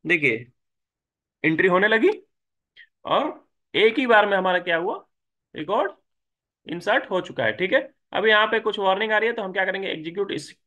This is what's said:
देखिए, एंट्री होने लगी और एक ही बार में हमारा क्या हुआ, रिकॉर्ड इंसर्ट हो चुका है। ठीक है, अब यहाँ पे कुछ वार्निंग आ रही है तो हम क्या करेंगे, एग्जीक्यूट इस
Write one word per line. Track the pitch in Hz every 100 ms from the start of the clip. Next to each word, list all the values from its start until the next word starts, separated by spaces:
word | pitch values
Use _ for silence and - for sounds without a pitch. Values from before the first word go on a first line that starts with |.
| 160
देखिए, | 175 143 113 - _ _ _ _ _ _ _ _ _
एंट्री | 156 160 185
होने | 180 214
लगी | 220 320 427 _ _ _ _ _ _ - _ -
और | 175 302 - _ _ _
एक | - 220 226
ही | 254
बार | 214 208
में | 196
हमारा | 185 180
क्या | 180 165
हुआ, | 185 381 _ _ _ _ _ -
रिकॉर्ड | 151 220 359 - _ _ _ _ _ _ -
इंसर्ट | 170 202 247 -
हो | 185
चुका | 175 139
है। | 113
ठीक | 107 185
है, | 269 269 _ _
अब | - 214
यहाँ | 214 220
पे | 226
कुछ | 220 208
वार्निंग | 190 190 220
आ | 214
रही | 226
है | 233
तो |
हम | 196
क्या | 185 190
करेंगे, | 190 196
एग्जीक्यूट | 160 156 180 196
इस | - - -